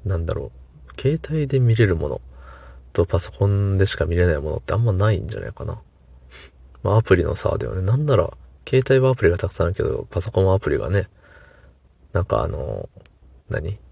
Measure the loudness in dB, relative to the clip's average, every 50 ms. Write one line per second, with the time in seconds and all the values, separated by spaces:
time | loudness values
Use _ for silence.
0 | -4 -2 -4 -2 -2 -4 -4 -6 -8 -12 -14 -20 -20 -20 _ -20 -20 -20 -18 -4
1 | -2 -2 -2 -2 -4 -6 -4 -4 -2 0 0 2 4 4 4 4 4 2 2 0
2 | -2 -4 -6 -8 -10 -16 -20 -20 -20 -20 -20 -20 -20 -20 -20 -20 -20 -4 _ 0
3 | 0 2 0 -2 -2 -4 -4 -2 0 0 2 0 0 0 2 2 2 2 2 -2
4 | -2 0 2 2 2 2 2 0 -2 -4 -6 -6 -4 -4 -2 0 0 0 2 2
5 | 2 2 2 0 -2 -8 -10 -10 -10 -12 -12 -10 -8 -8 -8 -10 -14 _ _ _
6 | _ _ -20 -20 _ -20 -20 -20 -20 -20 _ -20 -20 -20 -20 -6 0 2 2 2
7 | 4 4 2 2 4 -2 -4 -2 -2 -2 -2 -2 -4 -4 -6 -4 0 0 0 2
8 | 2 2 2 2 2 0 -6 -14 -20 -20 -20 _ -6 0 0 0 4 4 2 4
9 | 4 2 2 4 2 2 2 2 -2 -6 -2 -2 -2 -2 0 -2 -2 -4 -4 -4
10 | -8 -6 -6 -6 -6 -2 0 2 4 4 2 2 0 0 -2 -2 -2 -2 -2 -2
11 | -2 -4 _ _ _ -20 -20 -20 -20 -20 _ _ -20 -20 _ _ _ _ _ _
12 | _ _ -4 -4 -2 0 -2 -2 -2 -4 -6 -6 -6 -8 -8 -8 -10 -14 _ -20
13 | _ -20 _ _ -20 -20 -20 -20 _ _ -8 -6 -6 -8 -10 -10 -14 -20